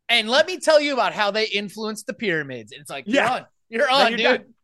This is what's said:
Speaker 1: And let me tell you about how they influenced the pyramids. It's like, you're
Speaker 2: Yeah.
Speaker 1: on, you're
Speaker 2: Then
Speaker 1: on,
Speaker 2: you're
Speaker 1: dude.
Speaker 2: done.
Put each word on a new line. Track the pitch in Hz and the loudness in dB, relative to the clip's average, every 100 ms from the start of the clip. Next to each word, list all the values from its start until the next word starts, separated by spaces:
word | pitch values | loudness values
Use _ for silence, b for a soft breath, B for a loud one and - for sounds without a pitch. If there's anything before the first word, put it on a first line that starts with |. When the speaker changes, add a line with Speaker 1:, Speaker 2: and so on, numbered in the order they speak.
| - | 0
Speaker 1:
And | 233 220 | 0 2
let | 277 339 | 2 0
me | 339 | -2
tell | - 302 | 4 4
you | 294 | 4
about | 254 185 | 0 0
how | 165 208 | 0 -2
they | 214 220 | 0 -2
influenced | 202 208 214 220 214 - | -4 -6 -8 -8 -8 -10
the | |
pyramids. | - 208 160 139 127 107 | -6 -4 -4 -4 -10 -14
It's | 131 147 | -18 -14
like, | 139 202 | -12 -2
you're | 262 | 0
Speaker 2:
Yeah. | 226 | 0
Speaker 1:
on, | 240 - _ - | -2 -8 _ -8
you're | 226 277 | -2 2
Speaker 2:
Then | |
Speaker 1:
on, | 269 233 | 4 2
Speaker 2:
you're | 226 | 2
Speaker 1:
dude. | 240 | 2
Speaker 2:
done. | 254 - _ | 0 -4 _